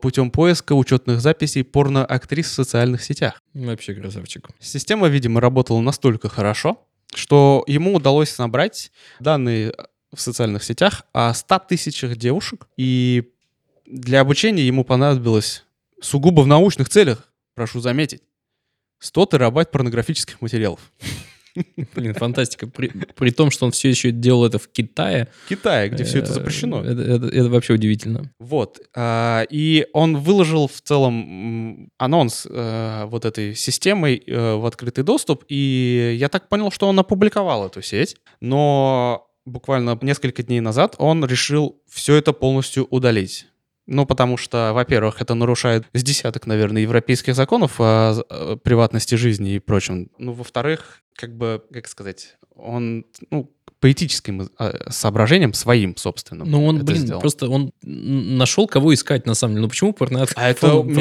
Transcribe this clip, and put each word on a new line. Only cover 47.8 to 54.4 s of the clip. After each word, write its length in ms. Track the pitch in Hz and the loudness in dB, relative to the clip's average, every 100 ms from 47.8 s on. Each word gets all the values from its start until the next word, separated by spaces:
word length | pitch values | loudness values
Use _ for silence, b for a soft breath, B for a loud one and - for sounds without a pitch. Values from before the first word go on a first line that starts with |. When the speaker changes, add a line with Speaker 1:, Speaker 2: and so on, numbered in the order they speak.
Speaker 1:
о 320 | 113 110 110 | 4 4 4
з-, 100 | 110 - | 0 -4
э, 280 | - 78 113 | -10 -8 -6
приватности 520 | - 117 113 113 - 117 | 2 4 4 0 -2 0
жизни 400 | 120 104 98 98 | 0 0 -2 -4
и 40 | |
прочем. 480 | - 101 - 92 87 - | -2 -2 -2 -6 -10 -12
Ну, 140 | 123 | -12
во-вторых, 720 | 120 120 120 139 160 - - _ - | -12 -8 -6 -4 -6 -10 -20 _ -18
как 180 | 117 117 | -16 -8
бы, 260 | 117 110 - | -6 -6 -10
как 160 | 123 - | -18 -18
сказать, 480 | - 98 92 - _ _ _ | -16 -16 -16 -20 _ _ _
он, 480 | - 120 117 113 - - - | -10 -6 -6 -8 -12 -20 -10
ну, 220 | 151 127 _ - _ | -8 -8 _ -20 _
по 100 | 135 | 2
этическим, 580 | 139 160 - - 95 | 2 -2 -6 -8 -10